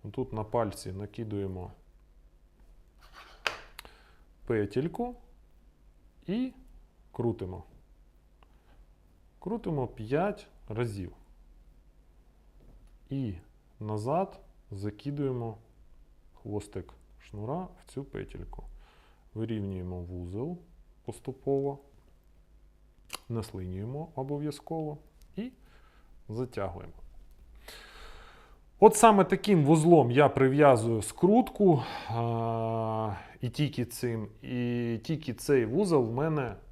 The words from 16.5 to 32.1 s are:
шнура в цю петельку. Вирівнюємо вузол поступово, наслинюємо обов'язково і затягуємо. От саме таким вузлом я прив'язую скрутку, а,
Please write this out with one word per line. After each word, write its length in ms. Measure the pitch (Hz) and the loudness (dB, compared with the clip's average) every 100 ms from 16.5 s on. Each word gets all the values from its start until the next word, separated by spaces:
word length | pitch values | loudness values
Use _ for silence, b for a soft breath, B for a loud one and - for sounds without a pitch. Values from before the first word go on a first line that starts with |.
| 104 - 98 92 - - - | -8 -6 -12 -12 -20 -20 -20
шнура 480 | - 104 107 160 180 - - | -16 -12 -8 -8 -8 -16 -14
в 60 | |
цю 120 | - | -12
петельку. 600 | 139 101 98 - 87 - - b b b b b b | -10 -12 -12 -12 -14 -14 -16 b b b b b b
Вирівнюємо 680 | 110 113 110 98 92 90 90 | -8 -4 -4 -4 -6 -8 -8
вузол 560 | 87 90 87 98 147 175 - - - - - | -8 -10 -8 -6 -8 -8 -14 -20 -20 -16 -14
поступово, 720 | - - 127 - 139 139 139 - - - - _ - - - - _ _ _ - - - | -12 -12 -6 -2 0 0 -6 -16 -20 -20 -20 _ -20 -20 -20 -20 _ _ _ -18 -18 -8
наслинюємо 800 | 117 107 95 90 92 107 143 160 - | -8 -6 -8 -8 -8 -8 -10 -10 -8
обов'язково 840 | 135 143 151 143 - 160 156 147 - - - - | -6 -4 -6 -8 -10 -8 -8 -10 -18 -20 -14 -10
і 160 | 247 - b b b b b b - | -10 -12 b b b b b b -12
затягуємо. 640 | 110 127 - 98 90 - - - - - - - - B B B B B B B B B B - - | -8 -6 -4 -6 -8 -16 -18 -20 -20 -20 -20 -20 -20 B B B B B B B B B B -20 8
От 160 | 220 220 | 8 10
саме 280 | 226 202 | 10 10
таким 420 | 185 190 - 185 139 | 6 2 4 6 8
вузлом 460 | 160 160 170 120 | 6 8 8 8
я 180 | 123 143 | 6 6
прив'язую 720 | - 131 139 143 120 113 113 | 6 4 8 8 8 4 -2
скрутку, 800 | 101 - 180 226 - - 202 147 120 B | -2 2 6 6 4 4 6 6 0 B
а, 1040 | B | B